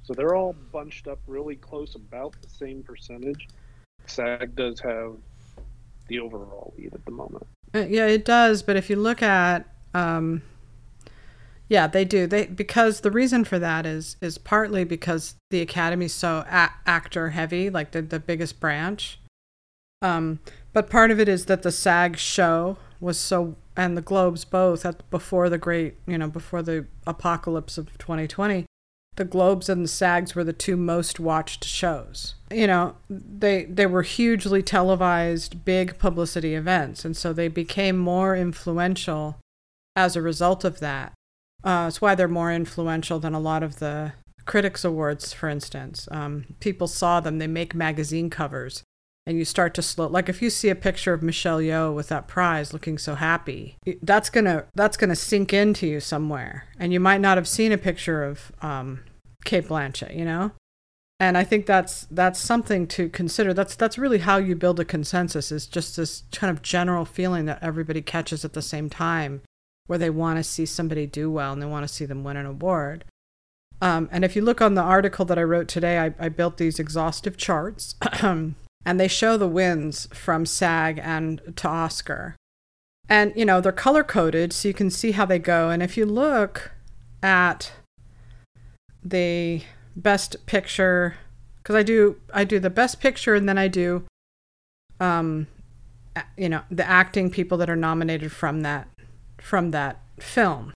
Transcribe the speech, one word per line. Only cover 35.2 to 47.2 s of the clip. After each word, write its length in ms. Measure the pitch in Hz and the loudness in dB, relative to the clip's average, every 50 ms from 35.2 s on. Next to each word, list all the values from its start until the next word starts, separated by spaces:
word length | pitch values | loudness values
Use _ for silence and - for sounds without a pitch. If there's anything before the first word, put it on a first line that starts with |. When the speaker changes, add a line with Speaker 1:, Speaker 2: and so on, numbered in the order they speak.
| 170 170 170 165 - - - 175 - | 2 0 -2 -4 -6 -8 -12 -6 -2
Speaker 2:
big 340 | - 185 185 185 180 175 - | 0 2 2 2 0 0 0
publicity 560 | - 196 170 170 170 165 - 175 165 160 156 | 0 2 2 0 -2 -2 -2 -2 -2 -2 -2
events, 500 | 156 156 180 185 175 147 131 - - - | -2 0 2 2 2 2 -2 -8 -8 -8
and 120 | 165 165 | -8 -6
so 160 | - - 170 | -4 -4 -4
they 160 | 165 160 170 165 | -2 0 -2 -2
became 480 | 160 170 170 165 - 196 196 190 185 | -2 -4 -6 -4 -2 0 0 2 2
more 400 | 185 180 175 180 185 190 190 190 | 2 2 2 2 2 2 2 2
influential 1040 | 185 180 175 156 - - 175 165 170 175 180 185 180 - - 160 156 156 151 156 - _ _ _ _ _ _ _ _ _ _ _ | 2 0 -2 -4 -6 -6 -4 0 0 0 0 0 -2 -4 -4 -4 -4 -4 -6 -10 -12 _ _ _ _ _ _ _ _ _ _ _
as 200 | 190 185 180 180 | 2 2 2 2
a 60 | 175 | 0
result 420 | 160 165 160 151 175 180 190 185 - | -2 -2 0 2 2 2 2 4 0
of 160 | 185 151 - | -2 -2 -2
that. 320 | 151 147 139 135 131 - - _ _ _ _ _ _ _ _ _ | -6 -6 -6 -6 -8 -12 -16 _ _ _ _ _ _ _ _ _
Uh, 240 | - 196 180 175 170 165 | -2 0 2 2 0 -2
it's 120 | 160 - | -2 2
why 120 | 214 202 196 | 4 4 4
they're 140 | 180 185 170 | 4 4 2
more 240 | 170 170 170 170 | 2 0 0 0
influential 640 | 170 170 170 165 - - 165 165 160 160 160 - 170 160 | 0 -2 -2 -4 -4 -4 -2 -2 -2 -2 -2 -4 -4 -4
than 140 | 156 160 156 | -2 -4 -4
a 60 | 156 | -2
lot 220 | 156 160 156 160 | -2 0 0 0
of 160 | 160 151 147 - | -2 -4 -6 -6
the 340 | 156 147 147 151 151 151 147 - _ - _ _ - | -6 -6 -4 -6 -6 -8 -10 -14 _ -20 _ _ -12
Critics 400 | - - 208 196 196 185 - - | -2 0 0 0 0 -2 -2 -4
Awards, 480 | 180 165 156 156 147 147 147 - - | -2 -2 0 -2 -2 -2 -4 -8 -12
for 160 | - - - 156 | -10 -6 -6 -4
instance. 600 | 147 147 - - - 143 131 131 - - - - | -4 -6 -8 -10 -12 -12 -12 -12 -14 -14 -14 -10
Um, 340 | 151 156 147 147 147 147 131 - - - | -10 -8 -8 -6 -8 -10 -10 -12 -16 -6
people 280 | - 208 185 - 180 170 | -4 -4 -2 -2 -4 -4
saw 320 | - - 190 175 175 175 | -2 0 2 2 2 2